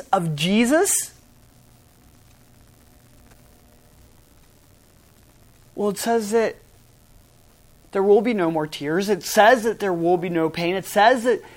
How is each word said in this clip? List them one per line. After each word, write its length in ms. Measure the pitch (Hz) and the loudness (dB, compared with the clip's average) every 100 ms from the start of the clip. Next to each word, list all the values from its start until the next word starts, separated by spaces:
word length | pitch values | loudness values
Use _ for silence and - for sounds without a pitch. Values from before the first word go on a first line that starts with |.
| - | -4
of 220 | 196 170 147 | -2 -2 -4
Jesus? 760 | 170 214 240 311 392 - - - _ _ - _ _ _ _ _ _ - - - _ - - - _ _ _ - - - - - _ _ _ _ - _ _ _ _ _ _ _ _ _ _ _ _ _ _ _ _ - | -2 0 2 2 0 -2 -6 -14 _ _ -20 _ _ _ _ _ _ -20 -20 -20 _ -20 -20 -20 _ _ _ -20 -20 -20 -20 -20 _ _ _ _ -20 _ _ _ _ _ _ _ _ _ _ _ _ _ _ _ _ -6
Well, 140 | 208 | -4
it 80 | 190 | -4
says 340 | 226 233 208 | -2 -2 0
that 240 | 226 214 - - - _ _ _ - _ _ - _ _ - - | 0 -2 -4 -20 -20 _ _ _ -20 _ _ -20 _ _ -20 -8
there 100 | 196 | -2
will 200 | 196 208 | 4 4
be 120 | 220 | 4
no 160 | 220 165 | -2 -2
more 160 | 160 151 | -2 -6
tears. 440 | - 143 170 202 | -6 -4 -2 -2
It 140 | 185 | -4
says 400 | - - 202 254 | -2 4 6 4
that 160 | 220 208 | 0 -4
there 140 | 196 | -4
will 240 | 170 165 180 | -2 0 0
be 120 | 180 | 0
no 200 | 170 160 | -2 -2
pain. 260 | 160 170 190 | -2 -4 -4
It 100 | 175 | -2
says 400 | 208 214 262 240 | 2 4 4 0
that 180 | 202 - | -2 -4